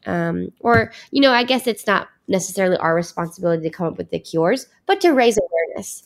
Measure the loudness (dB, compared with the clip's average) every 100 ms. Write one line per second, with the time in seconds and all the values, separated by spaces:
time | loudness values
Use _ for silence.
0 | -6 -4 -2 -4 -6 -6 2 2 2 -8
1 | -6 2 4 4 2 0 0 -4 0 0
2 | -2 _ -2 -2 -2 -2 0 2 2 0
3 | -2 -6 -8 -4 -2 0 -2 -4 -6 -6
4 | -8 -8 -4 0 0 0 -4 _ -2 2
5 | 4 4 4 2 -2 -2 -4 -6 -12 -16